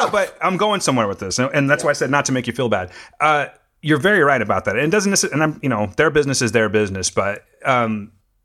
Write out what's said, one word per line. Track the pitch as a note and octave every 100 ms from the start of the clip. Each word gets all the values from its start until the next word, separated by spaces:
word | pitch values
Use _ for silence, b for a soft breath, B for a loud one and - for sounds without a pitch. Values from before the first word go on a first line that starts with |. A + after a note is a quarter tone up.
| -
no, |
but | G#3 F#3 -
I'm | E3 F3+
going | G#3+ G3
somewhere | - C3 G#2
with | F#2+
this, | F#2+ F#2
and, | B2+
and | D3+ C#3
that's | D3
why | D#3+
I |
said | - C3+
not | C#3+ C#3
to |
make | C3 B2
you |
feel | - B2
bad. | G2+ F#2 B B _
Uh, | D3+ D3+ C3 - _ _
you're | D3+ D3+
very | E3+ G#3
right | C#3+ C3+
about | G#2+ F#2+ G#2
that. | G2+
And | D3+
it |
doesn't | F#3 G3+
necess-, | G3 G3+
and | C#3+
I'm, | D#3 D3+
you | C#3
know, | A2 G#2 -
their | D#3
business | D3+ C#3 C3
is | A#2
their | A2+ G#2+
business, | G#2+ G#2 F#2+ F#2
but, | - G2 G#2 - _ D3
um, | B2 A2+ G#2+ G2+ _ _ _